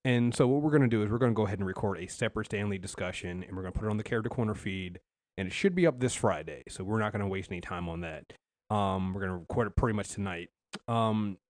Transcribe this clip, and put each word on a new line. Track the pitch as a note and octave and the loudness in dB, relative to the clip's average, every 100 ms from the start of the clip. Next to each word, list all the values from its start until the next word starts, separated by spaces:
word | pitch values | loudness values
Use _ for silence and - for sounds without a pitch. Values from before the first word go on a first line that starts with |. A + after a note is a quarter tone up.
| C3 | 2
And | B2 A#2+ | 4 4
so | - B2+ | 4 4
what | C#3 | 4
we're | D3+ | 6
gonna | D3 B2+ | 6 6
do | A2+ | 4
is | G#2 | 2
we're | A#2 | 2
gonna | B2 | 2
go | A2 G#2 | 4 2
ahead | G2 | 0
and | F#2+ | -2
record | - G#2 F2 | -2 -2 -2
a | F#2 | -8
separate | - A2 - G#2+ | -4 -2 -2 -4
Stan | G#2 G#2 | -2 -2
Lee | G2 | -2
discussion, | F2+ - F#2 - F2+ F2+ | -6 -6 -6 -4 -6 -8
and | F2+ F#2 | -8 -8
we're | |
gonna | F#2 | -6
put | - | -2
it | G#2+ | -2
on | G#2+ | -2
the | G#2+ | -2
Character | A#2 A2+ | -2 -2
Corner | - A2 G#2 | -2 -2 -2
feed, | G#2 F#2+ F2+ F2 _ _ _ - | -4 -6 -6 -10 _ _ _ -6
and | F#2 | -6
it | |
should | - G3 F3+ | 0 2 4
be | E3+ | 4
up | B2+ | 4
this | B2+ - | 0 2
Friday, | A2 D#2+ D#2 C#2 - | 2 2 -4 -12 -12
so | - F#2+ | -8 -2
we're | A2 | 0
not | G#2+ | 0
gonna | G2+ G2+ | 0 -2
waste | F#2+ F#2 | -4 -6
any | F2 | -8
time | - F#2 F3 | -6 -6 -4
on | E3 | -6
that. | F2 D3+ - - _ _ - | -8 -10 -14 -20 _ _ -2
Um, | G#2+ G2 F#2+ F#2+ | 2 2 2 -2
we're | F#2+ | -2
gonna | G2 F2+ | -4 -4
record | E2 - G#2+ | -2 0 0
it | - | 2
pretty | B2 | 2
much | G#2+ G2+ | 2 -4
tonight. | - G2 E2+ F2 _ _ - - | -6 -4 -6 -10 _ _ -12 -2
Um, | A#2 A2 G#2+ G#2 F#2 _ | 2 2 2 0 -4 _